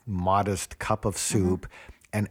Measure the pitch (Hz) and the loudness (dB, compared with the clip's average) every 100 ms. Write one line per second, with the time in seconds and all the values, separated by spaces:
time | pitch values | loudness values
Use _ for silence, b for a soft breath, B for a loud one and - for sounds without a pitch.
0 | - 92 90 98 101 95 - - - 107 | -6 -2 2 2 2 -2 -4 -6 -2 0
1 | 107 92 - 110 90 90 - - - - | 0 -2 0 2 2 0 -4 -18 -20 -20
2 | _ 107 101 | _ -2 0